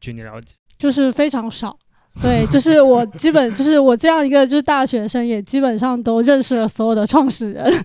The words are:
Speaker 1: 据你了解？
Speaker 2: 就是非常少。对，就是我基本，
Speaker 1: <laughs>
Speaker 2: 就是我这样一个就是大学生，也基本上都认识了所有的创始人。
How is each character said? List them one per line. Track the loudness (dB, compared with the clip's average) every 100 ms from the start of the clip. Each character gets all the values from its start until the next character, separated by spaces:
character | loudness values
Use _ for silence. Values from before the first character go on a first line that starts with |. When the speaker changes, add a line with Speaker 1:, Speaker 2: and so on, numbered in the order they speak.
Speaker 1:
据 | -16
你 | -16
了 | -16 -18
解？ | -20 _ _ -6
Speaker 2:
就 | -2
是 | 0 0
非 | 0 -2
常 | -4 -8
少。 | -10 -12 -14 _ _ _ -6
对， | -2 0 0
就 | 0
是 | 4 4
我 | 6 4 0
基 | -4 0
本， | 2 0
Speaker 1:
<laughs> |
Speaker 2:
就 | 0
是 | 2 4
我 | 4 2
这 | 2
样 | 0 2
一 |
个 | 2
就 | 2 0
是 |
大 | 0 0
学 | -2 -4 -4
生， | -4
也 | -4 -4
基 | -4 -2
本 | -2 -2
上 | -2 -4
都 | -2 0
认 | 2 2
识 | 0 -2
了 | -2
所 | -2 -2
有 |
的 | -2 0
创 | 2 2
始 | -2 -8
人。 | -4 0 0